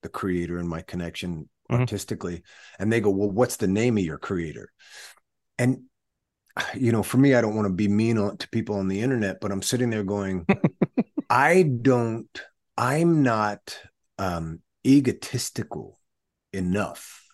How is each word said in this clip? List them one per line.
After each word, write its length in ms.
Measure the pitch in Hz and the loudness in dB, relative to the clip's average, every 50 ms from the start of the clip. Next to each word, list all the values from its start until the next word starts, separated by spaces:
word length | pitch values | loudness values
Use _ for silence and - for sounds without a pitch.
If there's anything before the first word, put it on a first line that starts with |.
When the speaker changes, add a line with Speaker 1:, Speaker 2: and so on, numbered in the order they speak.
Speaker 1:
the 60 | - 92 | -14 -12
creator 480 | - - - 98 90 87 87 82 87 87 | -10 -6 -4 -2 -2 -2 -2 -4 -6 -6
and 100 | 87 87 | -6 -6
my 140 | 82 80 | -8 -8
connection 680 | - - - 87 85 85 82 - - 90 87 78 76 _ _ _ _ _ | -10 -8 -8 -6 -6 -6 -8 -8 -8 -8 -8 -10 -12 _ _ _ _ _
Speaker 2:
Mm-hmm. 100 | 117 120 | 0 0
Speaker 1:
artistically, 600 | 127 117 107 101 - - 113 - - 87 87 85 - _ - - - - - - | 0 0 -2 -6 -6 -6 -8 -6 -6 -8 -8 -8 -12 _ -20 -20 -20 -20 -10 -4
and 140 | 95 107 | 0 2
they 80 | 113 117 | 2 4
go, 100 | 101 104 | 4 2
"Well, 200 | 98 95 101 104 | 2 2 0 0
what's 260 | 95 101 127 123 - | 2 2 2 2 2
the 100 | - 113 | -2 0
name 300 | 92 95 104 113 123 117 107 | 0 2 2 2 2 2 2
of 60 | 92 | 0
your 140 | 80 76 69 | -2 -4 -8
creator?" 520 | - - 101 87 85 78 73 57 - - _ _ - - - - - - - _ _ _ _ _ _ _ _ - | -8 -6 -4 -4 -4 -6 -10 -14 -16 -20 _ _ -20 -20 -20 -20 -20 -20 -20 _ _ _ _ _ _ _ _ -2
And, 240 | 123 127 131 - - _ _ _ _ _ _ _ _ _ _ _ _ _ _ - - - - | 0 0 0 -2 -6 _ _ _ _ _ _ _ _ _ _ _ _ _ _ -8 -8 -6 -4
you 160 | - 131 117 | 0 2 2
know, 100 | 117 110 | 2 2
for 140 | 95 - - 123 | 0 2 4 4
me, 160 | 135 143 131 | 6 6 6
I 60 | 120 | 4
don't 160 | 113 110 104 | 4 2 0
wanna 140 | 110 107 98 | 0 0 0
be 180 | 92 87 104 101 | 0 0 2 2
mean 300 | 101 104 110 117 117 110 | 2 2 2 2 2 2
on, 180 | 101 101 - - | 0 -2 -4 -6
to 100 | - - | -12 -4
people 260 | - 175 85 - 208 | -4 -4 -2 -2 -4
on 100 | 202 98 95 | -2 -2 -2
the 120 | 95 98 | -2 -2
internet, 400 | 110 135 135 120 107 98 95 - | -2 -2 -2 0 -2 -4 -4 -6
but 100 | - 101 | -6 -6
I'm 120 | 101 98 | -4 -4
sitting 280 | 92 - - 117 123 120 | -4 -2 -2 0 0 0
there 140 | 113 107 101 | -2 -2 -2
going, 420 | 92 101 101 98 95 95 92 87 - 196 - - - - _ 269 | -2 -2 -2 -2 -2 -4 -4 0 0 0 2 2 -4 0 _ -4
Speaker 2:
<laughs> 440 | - _ - - _ _ - - _ | -2 _ -4 -4 _ _ -12 -4 _
Speaker 1:
"I 320 | 117 127 139 156 175 190 | 2 4 4 6 6 6
don't, 680 | 185 151 127 117 120 135 127 123 117 117 113 117 - _ _ - - - _ _ _ _ _ | 4 4 2 2 4 4 4 4 2 0 -2 -6 -8 _ _ -18 -18 -18 _ _ _ _ _
I'm 460 | - 120 123 139 156 170 170 165 156 139 | -2 0 0 2 2 4 4 4 4 4
not, 520 | 127 113 110 104 104 104 - _ - - - - - _ _ _ _ _ - | 4 4 2 0 0 -2 -6 _ -16 -16 -16 -18 -20 _ _ _ _ _ -4
um, 420 | 98 92 87 85 82 80 80 82 _ _ _ _ _ | -4 -2 -2 -4 -6 -8 -10 -12 _ _ _ _ _
egotistical 1120 | 127 135 143 135 120 95 - - - - 123 - - - - 113 - - 76 - - - _ _ _ _ _ _ _ _ _ _ _ | 6 6 6 6 2 -2 -4 -8 -8 -6 -6 -6 -6 -8 -8 -8 -8 -10 -12 -12 -14 -18 _ _ _ _ _ _ _ _ _ _ _
enough 720 | - 95 92 90 92 104 98 78 - - - - - - _ _ | -8 -4 -2 -2 0 0 -2 -4 -6 -14 -18 -20 -20 -20 _ _